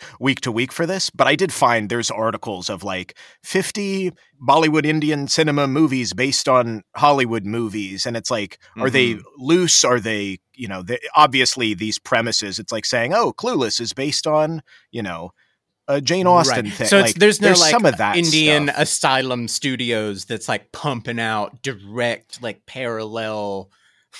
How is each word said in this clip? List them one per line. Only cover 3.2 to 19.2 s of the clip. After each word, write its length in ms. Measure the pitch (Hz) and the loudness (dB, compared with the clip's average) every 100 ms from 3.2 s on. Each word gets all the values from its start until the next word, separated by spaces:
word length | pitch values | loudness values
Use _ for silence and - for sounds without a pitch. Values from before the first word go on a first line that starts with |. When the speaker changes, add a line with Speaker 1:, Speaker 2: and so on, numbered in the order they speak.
| - _ | -20 _
Speaker 1:
fifty 720 | - 196 190 208 202 196 185 - _ - | -4 -2 -2 -4 -4 -4 -4 -8 _ -4
Bollywood 400 | 127 151 156 156 | 2 4 4 2
Indian 440 | 151 156 151 147 139 | 2 0 0 -2 -2
cinema 360 | - 156 143 | 0 2 2
movies 460 | 139 139 156 131 110 | 0 2 2 0 -4
based 380 | 92 135 - - | -2 -2 0 2
on 340 | 127 120 110 - - | 2 2 -4 -10 2
Hollywood 480 | 147 139 123 113 | 4 4 2 -2
movies, 600 | 98 117 110 104 95 95 | -2 -4 -4 -4 -6 -6
and 120 | 123 117 | -6 -6
it's 120 | - | -4
like, 300 | 117 101 - _ - | -4 -6 -12 _ -4
are 120 | 131 | 0
they 240 | 131 120 | 2 2
Speaker 2:
Mm-hmm. 80 | 107 - 143 | 0 -10 -6
Speaker 1:
loose? 400 | 131 175 170 - | 2 2 4 4
Are 160 | 131 123 | 4 2
they, 380 | 113 107 101 92 _ | 0 -4 -4 -8 _
you 140 | - 110 | -14 -10
know, 140 | 95 | -8
they, 160 | 90 123 147 | -6 -6 0
obviously 580 | 151 151 131 123 131 113 | 4 4 4 0 0 -2
these 240 | 92 107 - | -2 -4 -6
premises, 600 | - 117 117 - 101 95 | -2 0 0 -2 -4 -8
it's 120 | 101 | -8
like 100 | 110 | -6
saying, 280 | - 120 120 | -2 -2 0
"Oh, 180 | 208 185 | 0 0
Clueless 480 | - 240 196 113 - | -2 -2 0 -2 -2
is 140 | 117 | -6
based 340 | - 147 - 156 | -6 -4 -4 0
on, 340 | 151 156 160 - - _ | 0 0 -4 -12 -20 _
you 100 | 117 | -8
know, 300 | 98 82 90 _ _ _ _ _ - | -8 -8 -12 _ _ _ _ _ -4
a 140 | 143 | -2
Jane 260 | 135 185 180 | 0 2 4
Austen 380 | 175 143 120 | 4 4 0
Speaker 2:
Right. 80 | 104 | -2
Speaker 1:
thing." 140 | - 107 | -2 4
Speaker 2:
So 100 | 196 | 4
it's, 120 | 117 | 4
Speaker 1:
Like, 40 | |
Speaker 2:
there's 240 | 170 208 202 | 4 4 6
no, 80 | 202 | 4
Speaker 1:
there's 140 | 180 | 6
Speaker 2:
like, 100 | 160 | 4
Speaker 1:
some 140 | 226 | 4
of 100 | 175 117 | 4 2
that 200 | 110 185 | 0 0
Speaker 2:
Indian 500 | 165 156 151 147 143 | 2 2 4 2 2
Speaker 1:
stuff. 100 | - | 0
Speaker 2:
Asylum 640 | 151 - 147 131 | -2 0 0 0